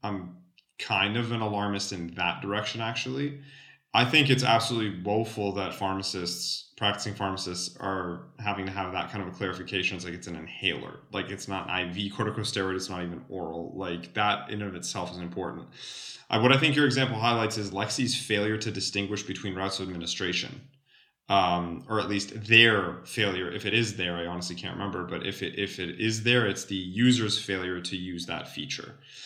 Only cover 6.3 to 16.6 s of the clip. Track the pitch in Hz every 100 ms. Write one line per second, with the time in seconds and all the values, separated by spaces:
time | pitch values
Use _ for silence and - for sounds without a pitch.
6.3 | - - - - - 107 101 107 101 101
7.3 | 92 - 90 - - 95 95 90 87 -
8.3 | - 107 98 95 98 92 92 87 104 92
9.3 | 90 98 90 90 101 87 92 90 87 -
10.3 | 82 78 - 98 73 - - - 196 190
11.3 | 196 - 101 - 90 90 87 101 - 107
12.3 | 107 101 - 95 92 - 90 87 87 -
13.3 | 92 82 82 82 92 92 87 87 - 104
14.3 | 98 - 104 104 90 87 101 90 90 87
15.3 | 87 87 78 - - - - - - -
16.3 | 107 123 131